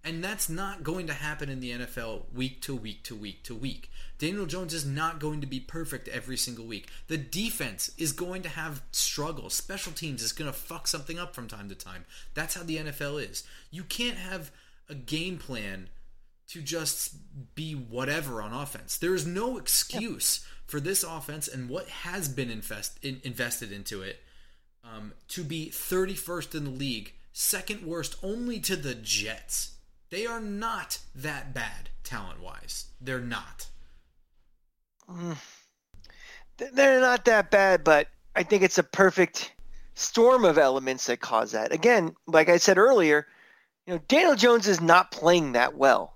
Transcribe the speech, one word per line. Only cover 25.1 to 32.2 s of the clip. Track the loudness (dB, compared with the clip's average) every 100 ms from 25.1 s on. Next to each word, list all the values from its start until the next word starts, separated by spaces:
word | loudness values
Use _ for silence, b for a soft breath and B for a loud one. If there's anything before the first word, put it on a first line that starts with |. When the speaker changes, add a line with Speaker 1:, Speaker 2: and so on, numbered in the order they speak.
| -18 _
Speaker 1:
to | -10 -8
be | -8 -8
thirty-first | -10 -2 0 0 -4 -8 -8 -6 -8
in | -8
the |
league, | -6 -6 -6 -8 -18 -18
second | -4 -2 -2 -4 -8 -6
worst | -6 -6 -6
only | -6 -6 -4 -4
to | -4 -4
the | -4 -8
Jets. | -2 -2 -2 -8 -6 -6 -6 -12 _ _ _
They | -6 -6
are | -6
not | -6 -6 -4 -6 -6 -10 -10 -10
that | -8 -6 -6 -6
bad, | -6 -6 -6 -6
talent-wise. | -6 -8